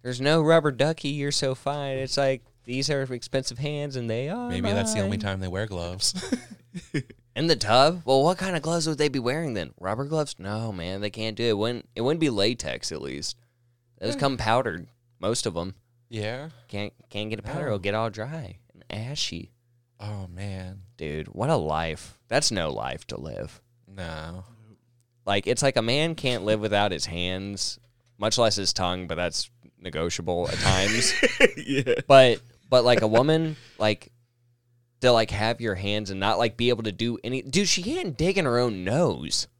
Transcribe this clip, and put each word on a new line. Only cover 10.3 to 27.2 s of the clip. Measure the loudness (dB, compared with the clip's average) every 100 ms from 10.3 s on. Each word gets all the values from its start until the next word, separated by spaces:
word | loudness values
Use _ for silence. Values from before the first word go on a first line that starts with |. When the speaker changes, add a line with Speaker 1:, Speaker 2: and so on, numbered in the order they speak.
| -6
Speaker 1:
No, | -6 -4 -4
man, | -6 -6 -4
they | -6
can't | -4 -6 -2
do |
it. | 0
It | 2
wouldn't, | 0 -4 -10 -4
it |
wouldn't | -2 2
be | 2
latex, | 2 2 0 -6 -6 -8
at | -8
least. | -8 -8 -8 -10 _ _ _ _ _ _
Those | -4
Speaker 2:
Yeah. | 0
Speaker 1:
come | 0 0
powdered, | 2 2 2 -6 -10 _ _ _
most | -2 0 -2
of | -4
'em. | -6 -10 _ _ _
Speaker 2:
Yeah. | -6 -6 -6 -12 -18 _
Speaker 1:
Can't, | -8 -8 _ _
can't | -8 -4
get | -4
a |
powder. | -4 -6
Speaker 2:
No. | -4
Speaker 1:
It'll | -2
get | -2 -2
all | -4
dry | -6 -10 -10 -12 -16 _
and | _ _
ashy. | -8 -8 -6 -6 -6 -12 _ _ _ _ _
Speaker 2:
Oh, | -10 -10 -10
man. | -10 -10 -10 -12 -14 -20 _
Speaker 1:
Dude, | -8 -8 -8
what | -6 0
a | 0
life! | 0 -2 -4 -6 -12 -20 _
That's | 0 0
no | 0 -2
life | -4 -6 -8 -10
to | -12
live. | -10 -10 -10 -14 _ _ _
Speaker 2:
No. | -14 -10 -10 -12 -14 -16 -20 -20 _ _ _ _ _ -2
Speaker 1:
Like, | 0 0
it's | 2
like | 2 2
a |
man | 2 2 0 -2
can't | -2 -2
live | 0 0
without | 2 2 2
his | 0 -4
hands, | -4